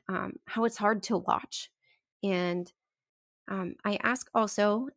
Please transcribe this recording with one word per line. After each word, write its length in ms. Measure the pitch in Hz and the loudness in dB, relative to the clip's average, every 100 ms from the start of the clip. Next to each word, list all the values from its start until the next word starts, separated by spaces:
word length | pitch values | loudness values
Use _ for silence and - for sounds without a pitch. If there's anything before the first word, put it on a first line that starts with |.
| - | -6
um, 260 | 185 - - - | -4 -6 -10 -6
how 180 | 226 | 0
it's 120 | 226 226 | 0 2
hard 260 | 208 214 | 2 2
to 140 | - 190 | 0 0
watch. 520 | - - - - - _ _ _ _ _ | 2 0 0 -10 -12 _ _ _ _ _
And, 500 | 196 180 180 175 175 _ _ _ _ _ _ _ - | -2 0 0 -2 -6 _ _ _ _ _ _ _ -8
um, 260 | 196 180 - | -6 -6 -4
I 140 | 208 202 | -4 -2
ask 260 | 226 247 - | 0 -2 0
also 540 | 233 214 - 208 214 269 | 0 2 4 4 2 -2